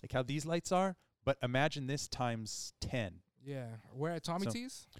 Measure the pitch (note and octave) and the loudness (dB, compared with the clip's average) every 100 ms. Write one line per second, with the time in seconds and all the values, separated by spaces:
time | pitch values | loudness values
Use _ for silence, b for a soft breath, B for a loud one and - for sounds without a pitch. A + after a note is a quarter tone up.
0 | - B2+ B2 D3 D3+ E3+ - F3+ F#3+ F3+ | -2 0 0 -2 0 0 4 4 4 0
1 | _ _ - C3+ B2 B2+ D#3 D3 C3 C#3+ | _ _ 0 2 2 4 4 2 -2 -2
2 | - - B2 A2+ G#2+ - - - - C3 | -2 0 0 0 -4 -6 -8 -6 -2 0
3 | G2 F2 _ _ C3 C#3 A#2+ A2 - B2+ | 0 -4 _ _ -8 -6 -6 -10 -12 -4
4 | D#3 E3+ E3+ E3+ G3 A#3 B3+ - - | -2 -2 -2 0 0 -2 -6 -10 -16